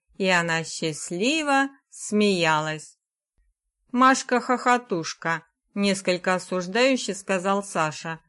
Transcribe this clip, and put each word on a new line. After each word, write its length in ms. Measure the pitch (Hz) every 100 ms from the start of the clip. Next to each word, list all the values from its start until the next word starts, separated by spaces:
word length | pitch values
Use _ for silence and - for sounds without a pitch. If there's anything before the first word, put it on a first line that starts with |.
| _ -
и 120 | 185
она 340 | 175 170 165
счастливо 1040 | 160 - 160 151 - 175 240 320 294 269 277 - _
смеялась. 1120 | - - 208 208 180 160 151 156 156 - _ _ _ _ _ _ _ _ _ _
«Машка-хохотушка», 1500 | 247 262 262 - 247 240 247 247 247 240 165 156 - 165 160 - _ _
несколько 600 | 202 202 196 190 180 190
осуждающе 800 | 185 - 185 180 220 269 254 -
сказал 500 | 185 - 190 190 196
Саша. 560 | 196 180 156 156 165 160